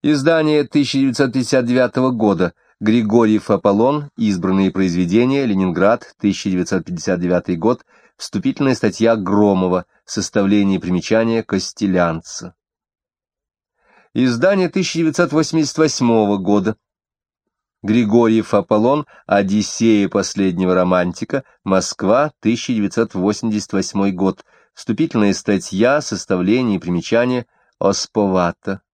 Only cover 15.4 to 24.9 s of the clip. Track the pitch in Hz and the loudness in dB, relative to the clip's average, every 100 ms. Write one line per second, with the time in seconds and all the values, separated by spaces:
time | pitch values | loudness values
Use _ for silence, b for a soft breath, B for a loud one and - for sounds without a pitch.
15.4 | 156 160 147 - 156 - 120 113 104 101 | 0 -2 -2 0 0 2 2 2 2 0
16.4 | 95 104 95 110 _ _ _ _ _ _ | 0 0 0 -6 _ _ _ _ _ _
17.4 | _ _ _ _ 104 113 110 117 117 110 | _ _ _ _ 0 0 4 4 4 2
18.4 | 107 104 95 107 117 147 143 b - 101 | 2 -2 0 0 2 0 -4 b -2 0
19.4 | 98 104 101 - 113 107 98 101 92 - | 2 -2 -2 0 2 4 2 -2 -4 -2
20.4 | 95 87 92 90 90 90 90 85 - 139 | -2 0 0 2 2 2 0 -6 -6 -6
21.4 | b b - 95 - - 95 120 151 _ | b b -2 0 -2 -4 0 2 0 _
22.4 | 104 117 - 117 101 117 113 95 92 104 | -2 -2 -2 -2 -2 -2 -4 -2 -2 -2
23.4 | 117 107 - 98 92 101 98 92 95 92 | -2 -4 -4 -4 -4 -2 -2 0 -2 -4
24.4 | b b b - - | b b b -16 -8